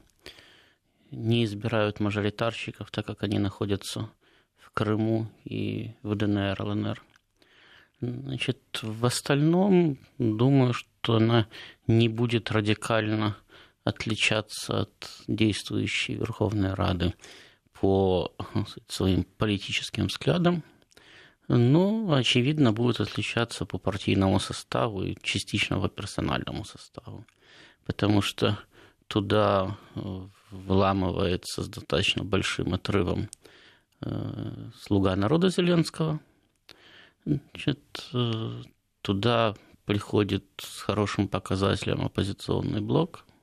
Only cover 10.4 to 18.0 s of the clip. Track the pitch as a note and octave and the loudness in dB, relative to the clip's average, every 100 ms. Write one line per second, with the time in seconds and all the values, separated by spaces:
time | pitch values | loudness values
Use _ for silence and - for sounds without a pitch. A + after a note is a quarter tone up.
10.4 | C3 C#3 B2 A#2+ - _ - A2+ A2+ A#2 | 4 6 4 2 -8 _ 0 2 4 4
11.4 | G#2+ - - - - A2+ A#2 A2 A#2+ A2+ | 2 -6 -20 -8 2 4 4 2 0 0
12.4 | - G#2+ G#2 G#2+ - A2+ G#2+ G#2+ G#2+ - | 0 0 2 0 0 0 0 0 0 -4
13.4 | _ - - _ - - A2+ G#2+ - G#2+ | _ -20 -20 _ -4 -4 -4 -2 0 0
14.4 | - - - G#2 G2+ _ - - - A2 | -2 -8 -4 -2 -2 _ -18 -14 -6 2
15.4 | A2 G2 - G#2+ G#2+ - - - G#2+ - | 2 2 -2 -4 -2 -4 -4 -4 -6 -2
16.4 | G#2+ G#2 F#2+ F#2+ F#2+ F2+ F2 - - - | 0 2 0 0 0 2 -2 -4 -12 -20
17.4 | - _ _ - G2 G2 | -20 _ _ -2 2 4